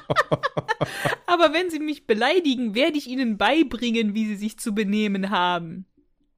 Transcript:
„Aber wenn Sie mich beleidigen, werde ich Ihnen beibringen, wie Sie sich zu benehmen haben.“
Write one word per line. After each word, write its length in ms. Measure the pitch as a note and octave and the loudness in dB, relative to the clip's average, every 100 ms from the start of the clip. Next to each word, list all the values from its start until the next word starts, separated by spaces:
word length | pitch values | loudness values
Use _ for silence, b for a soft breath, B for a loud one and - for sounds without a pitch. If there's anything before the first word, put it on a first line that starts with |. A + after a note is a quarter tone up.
| - - - D3 - - - - - B B B - | 0 -2 0 -2 -2 -4 -4 -4 -4 B B B 0
„Aber 280 | F4 D#4+ | 4 4
wenn 160 | D#4 F#4 | 2 -2
Sie 100 | D#4+ | -4
mich 280 | D4+ D4 - | -6 -4 -2
beleidigen, 680 | G#3+ B3 F4+ D#4+ B3+ A#3+ G3+ | 0 2 2 2 0 0 0
werde 220 | D#4 D4+ | 2 0
ich 100 | B3 | -4
Ihnen 300 | B3+ B3 G3+ | -2 -2 2
beibringen, 760 | G3+ D4+ C#4+ A#3+ A#3+ A3+ A3 G3+ | 4 4 2 0 0 0 0 0
wie 100 | A3 | -2
Sie 100 | G3+ | -2
sich 240 | G#3+ - | -6 -6
zu 140 | A#3+ | -4
benehmen 560 | G#3 G3+ G#3 G#3+ G3 F#3+ | -2 0 0 0 0 -2
haben.“ 560 | G3+ F3+ F3 E3+ F3+ F#3 _ _ _ _ | 0 0 -2 -6 -12 -16 _ _ _ _